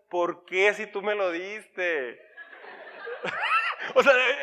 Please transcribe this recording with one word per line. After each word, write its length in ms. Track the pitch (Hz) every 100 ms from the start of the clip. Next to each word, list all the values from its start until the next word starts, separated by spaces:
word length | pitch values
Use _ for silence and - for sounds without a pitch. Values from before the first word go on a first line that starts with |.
| _
"¿Por 360 | 175 175 170 -
qué 280 | 180 202
si 120 | 202 214
tú 140 | 202
me 140 | 202 208
lo 160 | 190
diste?". 920 | 165 190 214 190 - 180 160 123 113 - - - - - - - - - 480
<laughs> 720 | - - - 1077 - - - 269
O 60 |
sea, 120 | 240
eh, 240 | 254 254 285